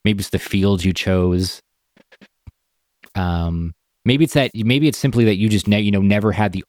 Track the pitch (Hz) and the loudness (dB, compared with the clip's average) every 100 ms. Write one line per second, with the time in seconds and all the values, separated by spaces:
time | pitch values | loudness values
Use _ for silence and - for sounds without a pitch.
0 | 104 101 98 98 - 101 98 98 90 87 | -2 -2 -4 -6 -4 0 0 0 0 -2
1 | - 92 90 90 92 - _ _ _ _ | -2 0 0 0 -4 -8 _ _ _ _
2 | _ _ _ _ - - _ _ _ _ | _ _ _ _ -20 -20 _ _ _ _
3 | - - 90 85 85 85 85 - _ _ | -14 -6 -4 -2 -2 -4 -6 -10 _ _
4 | - 135 156 147 127 110 110 131 151 - | 0 2 2 0 -2 -2 0 2 2 0
5 | 139 117 113 98 107 104 104 104 104 101 | 0 2 2 2 2 0 2 0 2 2
6 | 98 104 107 98 107 92 | 2 2 0 0 -2 -4